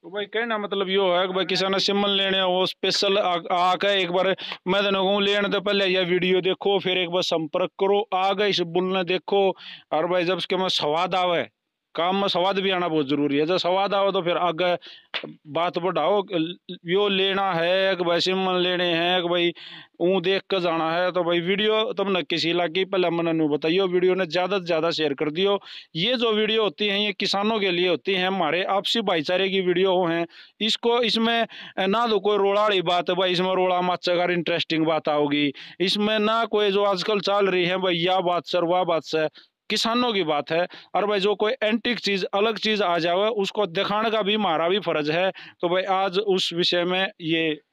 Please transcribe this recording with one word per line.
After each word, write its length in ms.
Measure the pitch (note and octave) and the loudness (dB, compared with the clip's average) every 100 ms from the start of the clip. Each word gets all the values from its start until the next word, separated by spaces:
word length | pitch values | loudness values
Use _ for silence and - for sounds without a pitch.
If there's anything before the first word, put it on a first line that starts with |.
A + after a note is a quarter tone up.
तो 80 | E3+ | -12
भाई 140 | G3 | -10
कहना 340 | G3+ G#3+ A#3 G#3+ | -6 -4 -2 -4
मतलब 300 | G#3 G3 F#3+ | -4 -4 0
यो 240 | G3 F#3+ | 2 2
है 140 | F3 F#3+ | 2 0
कि 60 | |
भाई 120 | F#3 | -2
किसी 240 | F3+ F#3 F#3+ | -2 -2 0
ने 100 | F#3+ | 0
सिमन 300 | F#3 G3+ G3+ | 0 0 0
लेने 320 | G3 G3 F#3+ | 0 0 0
हो 260 | F#3 F3+ F#3 | 0 0 -2
स्पेशल 520 | - F#3+ F3+ G3+ G3 | -2 -4 0 0 2
आ-, 280 | F#3 F3 F3 | 0 -2 -2
आके 500 | F3+ F3+ F3+ G3 G3 | 0 2 2 2 0
एक 80 | F3+ | 0
बार 260 | F3 F#3 F3+ - - - | 0 0 0 -6 -10 -2
मैं 140 | F#3+ | 0
तेने 160 | G3+ G3 | 2 0
कहूँ 240 | F#3+ G3+ | 0 2
लेने 260 | G3+ G3+ G3+ | 2 0 0
तो 120 | G3 | -2
पहले 260 | F#3+ G3+ G3 | 0 0 2
यह 140 | F#3 | 2
वीडियो 400 | F3+ F3+ F3+ F#3 | 0 0 2 2
देखो, 380 | F3 F3 G3+ G3+ | 2 0 0 0
फिर 200 | F#3 F#3 | 0 -2
एक 100 | F3 | 0
बार 140 | F3 | -2
संपर्क 480 | E3 E3+ D#3 F3+ F#3 - | 0 -2 -2 -2 -4 0
करो, 280 | G3 G3+ G#3 | 2 2 0
आगे 320 | F#3 F#3+ G3 G#3 | 0 0 2 0
इस 140 | E3 | 0
बुल 240 | F3 E3+ | -2 -2
ने 200 | F#3 F#3+ | 0 -2
देखो। 520 | F3+ F#3 - G3+ G3 F3+ - - - | -2 -4 0 2 2 0 -10 -20 -4
और 140 | D3+ F3 | -2 0
भाई 180 | F3+ | 0
जब 120 | E3+ F#3 | 0 -2
उसके 200 | - F#3 | -2 -2
में 120 | F#3 | -2
स्वाद 460 | - D3+ D#3 F#3 | -2 0 0 0
आवे, 340 | F#3 F3+ E3+ A2+ _ _ _ _ | 0 0 0 -2 _ _ _ _
काम 220 | - E3+ G3 | -4 -2 0
में 120 | G3 | 0
स्वाद 300 | F#3 F#3 G3 | 0 0 0
भी 120 | F#3+ | 0
आना 180 | F#3 F3 | 0 0
बहुत 200 | D#3 C3+ | 0 0
जरूरी 300 | C#3+ D3 C#3 | 0 0 0
है। 80 | D#3 | 0
जब 100 | F3+ | 0
स्वाद 380 | E3 F#3 G3 | 0 0 0
आओ 180 | G3 G3 | 2 2
तो 100 | F#3+ | 0
फिर 140 | F3 E3 | 0 0
आगे 400 | F3 E3 F3+ E3+ - - _ - D#3 D#3 D#3 | 0 0 0 0 -6 -20 _ -14 -12 -18 -8
बात 320 | D3 E3 F3 | -4 -2 -2
बढ़ाओ, 460 | F3 E3 D3+ G3+ F#3+ F3+ D#3+ F#3 - F3+ E3+ | -2 0 2 2 0 -2 -4 -6 -14 -14 -2
यो 220 | F#3 G#3 | 0 2
लेना 440 | F#3+ G3 G3 G3 | 2 0 0 0
है 420 | E3+ E3+ F#3 F#3+ F3+ | 0 0 2 2 0
कि 80 | |
भाई 160 | F3 E3+ | 0 0
सिमन 340 | E3+ F#3 F#3+ | 0 0 0
लेने 300 | F3+ F3 F3+ | 0 0 0
हैं 380 | F3+ E3 E3+ F#3 | 0 0 2 0
कि 60 | E3+ | 0
भाई 240 | F3 F3 E3+ - - - _ | 0 0 -2 -16 -18 -20 _
ऊँ 200 | F3 F#3+ | 0 2
देख 200 | F3 G3 | 2 -2
के 180 | - F#3+ | 0 -2
जाना 320 | F3 D#3+ D#3+ | 0 0 0
है। 200 | E3+ F3+ | 0 0
तो 120 | F3 | 0
भाई 160 | E3+ F3 | 0 0
वीडियो 520 | E3+ G3 G#3+ A3 A3 | 0 0 2 2 0
तुमने 300 | F#3+ G3 F#3 | -2 0 0
किसी 300 | D3+ E3+ D#3 | -2 -2 0
लागी 320 | F3 F3 E3 | 0 0 -2
पहले 260 | F#3+ G3 F3+ | 0 2 2
मैंने 220 | E3+ E3+ | 2 0
नू 160 | D#3+ D#3 | 0 0
बताइयो, 380 | D3 D#3+ F3 G3 | 0 2 2 2
वीडियो 280 | F3+ F#3 | 2 2
ने 120 | F#3 F3+ | 2 0
ज़्यादा 320 | D#3+ F3+ G3 | 0 0 -2
से 60 | |
ज़्यादा 260 | F3 E3 D#3+ | 0 0 0
शेयर 240 | D3+ D3+ | 0 -2
कर 160 | C#3 D3+ | 0 -2
दियो। 300 | D3+ F#3+ G3+ - - - D#3+ | 0 0 0 -4 -20 -12 -4
ये 180 | G3 | -2
जो 180 | B3 A#3 | 0 2
वीडियो 300 | G#3+ G#3+ A3 | 2 2 2
होती 240 | G#3+ D3 G#3 | 0 0 -2
हैं 120 | G3+ | 0
ये 140 | G#3 | -2
किसानों 480 | G3 G3 G3 G#3 A3+ | -2 -2 0 0 0
के 100 | G3 | 0
लिए 180 | F3 F3+ | 0 2
होती 260 | E3 - | 0 0
हैं, 140 | F#3+ F3+ | 0 0
हमारे 360 | F#3+ D#3+ E3 | 0 0 0
आपसी 360 | G3 G3 G3 A#3 | 0 -2 0 -2
भाईचारे 480 | G3+ F3 D3+ F3+ G3 | 0 0 0 0 0
की 120 | F#3+ | 0
वीडियो 440 | F3+ F3+ F#3+ F3+ | 0 2 2 2
हैं। 220 | F3+ E3 E3+ - - _ | 2 0 -4 -8 -20 _
इसको 400 | G#3+ - A#3 A#3+ | -4 -2 0 2
इसमें 460 | A#3+ A3 A3+ A#3 A3+ - F#3 - | 0 0 0 0 -2 -6 -14 -4
ना 280 | F#3+ G#3+ A#3+ | 0 0 2
तो 140 | G#3+ | 0
कोई 180 | F#3+ G#3 | 0 2
रोड़ा 240 | G3 G3+ | 2 2
वाली 200 | G#3+ G3 | 2 2
बात 280 | E3+ F3 F3 | 2 0 0
है 60 | F3+ | 0
भाई, 160 | F#3 | 0
इसमें 220 | F3+ F#3 | 0 0
रोड़ा 260 | F#3 F#3 F3+ | 2 2 2
माचेगा 440 | F3+ F3 - F3 | 0 -2 0 0
इंटरेस्टिंग 600 | F3 F3 D#3+ E3+ - D#3+ D#3+ | 2 0 0 -2 -2 0 2
बात 220 | D#3 D3+ | 0 0
आओगी, 440 | D3 D3 D3 C#3+ - - - | 0 2 2 0 -2 -16 -4
इसमें 380 | F#3 G3+ G#3 A3 | -2 0 0 2
ना 260 | G#3+ A3+ | 2 0
कोई 260 | A3+ G#3+ G#3 | 0 0 2
जो 140 | G3 | 2
आजकल 360 | G3+ F#3+ F3 G#3+ | 2 0 0 -2
चल 260 | G3 G3+ G3 | 0 2 2
रही 180 | F3+ | 2
है 120 | F3 F#3 | 0 0
भाई 180 | F#3 | 0
या 260 | F3 E3+ F#3 | 0 2 2
बात 260 | F3+ F3 - | 2 -2 -2
सर 180 | F3+ | -2
वाह 200 | E3+ F3+ | 2 0
बात 180 | F3+ E3 | 2 0
सर, 280 | - D#3+ D#3 - - _ _ | 0 -2 -2 -4 -20 _ _
किसानों 420 | G#3 A#3 A#3+ B3 | -2 0 0 0
की 100 | G3+ | 0
बात 280 | D#3+ D3 C#3+ | 0 0 0
है। 160 | D#3+ F3 - - | 0 -2 -4 -6
और 120 | F#3 G3+ | -2 0
भाई 140 | G#3 | 0
जो 140 | F#3+ | 0
कोई 180 | G3+ G#3+ C4 | 2 0 0
एंटीक 360 | G#3+ A3+ A#3 A3 | 0 0 -2 -2
चीज 260 | - G3 | -2 -2
अलग 340 | F3 G3 G#3+ G#3+ | -2 0 0 0
चीज 240 | G#3+ G#3+ | -2 0
आ 160 | F#3+ F3 | 2 2
जावे 300 | E3+ F3 G#3+ | 0 0 0
उसको 380 | G#3+ G3 - G3+ | 0 -4 -2 -2
दिखाने 440 | E3+ F3+ G#3 A3+ | -2 -2 0 0
का 120 | A3 | 0
भी 120 | G3 | 0
हमारा 340 | G#3+ G3+ D#3 E3 | 0 0 0 2
भी 100 | G3+ | 0
फर्ज 320 | E3+ D#3 D3+ | 0 -2 0
है। 220 | D#3 F#3 - - - | 0 0 -4 -16 -6
तो 80 | F3 | -2
भाई 140 | F3+ | 0
आज 360 | G3 F#3+ G3 F3+ | 0 0 0 -2
उस 340 | G#3 F#3 - | 0 0 0
विषय 320 | E3+ F3 F3 | -2 0 0
में 260 | F3 F#3 F#3+ - | 0 0 -2 -6
ये 400 | D#3+ E3 D#3+ D3+ _ | -4 0 0 -4 _